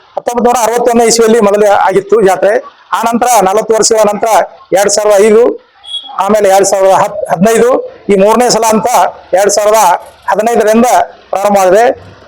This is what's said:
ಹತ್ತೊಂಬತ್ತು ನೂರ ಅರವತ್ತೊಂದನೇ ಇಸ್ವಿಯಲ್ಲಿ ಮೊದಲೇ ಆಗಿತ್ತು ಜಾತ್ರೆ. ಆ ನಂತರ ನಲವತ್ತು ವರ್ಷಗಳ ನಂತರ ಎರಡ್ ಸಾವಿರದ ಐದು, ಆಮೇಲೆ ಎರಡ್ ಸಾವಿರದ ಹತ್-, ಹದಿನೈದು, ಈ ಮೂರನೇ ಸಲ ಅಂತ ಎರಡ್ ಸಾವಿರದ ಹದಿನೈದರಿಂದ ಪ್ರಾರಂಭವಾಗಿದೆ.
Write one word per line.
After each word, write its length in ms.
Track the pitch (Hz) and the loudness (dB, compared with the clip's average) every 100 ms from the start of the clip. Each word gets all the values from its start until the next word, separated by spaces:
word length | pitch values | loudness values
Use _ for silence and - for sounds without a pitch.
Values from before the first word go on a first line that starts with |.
| _ - | _ -10
ಹತ್ತೊಂಬತ್ತು 280 | - 240 | -6 -2
ನೂರ 120 | 240 240 | -2 0
ಅರವತ್ತೊಂದನೇ 440 | 220 240 240 233 226 | -2 -2 0 0 0
ಇಸ್ವಿಯಲ್ಲಿ 320 | 226 220 233 | 2 2 2
ಮೊದಲೇ 280 | 202 208 208 | 2 2 2
ಆಗಿತ್ತು 540 | 202 185 196 190 226 | 2 0 -2 0 0
ಜಾತ್ರೆ. 360 | 196 175 196 240 - - - | 0 0 0 -2 -6 -18 -8
ಆ 80 | 190 | -4
ನಂತರ 260 | 233 233 247 233 | -2 -2 0 2
ನಲವತ್ತು 320 | 190 208 214 | 2 -2 -2
ವರ್ಷಗಳ 360 | 220 214 220 208 | -2 0 0 0
ನಂತರ 140 | 202 226 190 - - - | 0 0 0 -2 -10 -4
ಎರಡ್ 160 | 175 202 | -2 0
ಸಾವಿರದ 360 | 214 208 202 220 | 0 0 2 4
ಐದು, 480 | 214 247 214 _ _ - - - - | 4 2 -2 _ _ -14 -14 -12 -6
ಆಮೇಲೆ 300 | 196 214 202 | -2 0 2
ಎರಡ್ 160 | 196 196 | 2 0
ಸಾವಿರದ 260 | 202 190 | 0 2
ಹತ್-, 400 | 175 196 - - | 2 0 -6 -6
ಹದಿನೈದು, 600 | 160 220 226 240 277 - - - | -2 0 2 0 -2 -6 -12 -2
ಈ 60 | 196 | 0
ಮೂರನೇ 280 | 202 220 240 | 2 2 0
ಸಲ 140 | 202 226 | 0 0
ಅಂತ 200 | 220 233 - - - - | -2 0 0 -2 -6 -4
ಎರಡ್ 180 | 180 202 | -2 0
ಸಾವಿರದ 240 | 214 208 220 214 277 - - - | 0 0 2 2 0 -6 -14 -6
ಹದಿನೈದರಿಂದ 560 | 196 220 233 208 220 240 185 - - - | -2 -2 0 0 2 2 0 -2 -10 -10
ಪ್ರಾರಂಭವಾಗಿದೆ. 640 | 185 202 202 185 196 247 - - - | -4 -2 0 2 2 0 -2 -14 -20